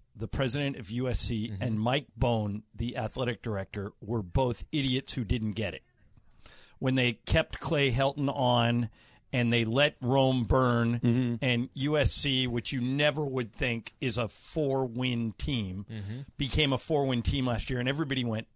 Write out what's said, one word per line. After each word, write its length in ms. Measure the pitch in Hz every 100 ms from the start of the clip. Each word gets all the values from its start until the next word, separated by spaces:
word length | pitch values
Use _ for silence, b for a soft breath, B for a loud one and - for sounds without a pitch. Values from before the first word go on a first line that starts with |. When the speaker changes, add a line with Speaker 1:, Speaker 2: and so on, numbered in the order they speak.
| _ -
Speaker 1:
the 120 | 107
president 480 | - 131 143 143 139
of 140 | 98
U 160 | 117 127
S 120 | 113
C, 300 | - 113 113
Speaker 2:
Mm-hmm. 140 | 95
Speaker 1:
and 160 | 104 107
Mike 280 | 113 143 123 -
Bohn, 460 | 123 113 104 104 - -
the 220 | 120 123
athletic 440 | 113 123 123 113
director, 520 | 117 101 95 104 101 -
were 200 | 104 117
both 440 | 90 135 127 117 -
idiots 420 | 156 135 127 -
who 100 | -
didn't 300 | 101 120 107
get 200 | 101 98
it. 100 | 73 _ _ _ - - B B B B B
When 160 | 131 131
they 180 | 123
kept 460 | 113 - 160 156 -
Clay 320 | - 156 139
Helton 380 | 120 135 147 139
on 600 | 139 123 120 117 120 117 B B B -
and 200 | 127 120
they 100 | 117 110
let 300 | 123 147 -
Rome 420 | 123 135 131 131
burn 560 | 110 131 127 117 117 120
Speaker 3:
Mm-hmm. 360 | 120 120 123 117
Speaker 1:
and 280 | 131 120 127 -
U 220 | 139 151
S 140 | 131
C, 340 | - 143 131 127
which 260 | 120 -
you 80 | 135
never 420 | 123 139 147 143
would 300 | 143 131 113
think 400 | - 127 117 - -
is 160 | 131 117
a 100 | 110
four-win 1080 | - - 160 143 135 131 117 127 120 113 -
team, 480 | - 131 95 92 101
Speaker 2:
Mm-hmm. 300 | 110 98 120 143 -
Speaker 1:
became 360 | 139 - 143
a 40 | 127
four-win 440 | - 151 139 123
team 260 | - 143 127
last 220 | 110 -
year, 100 | 123
and 80 | 127
everybody 380 | 143 147 131 117
went, 220 | 110 -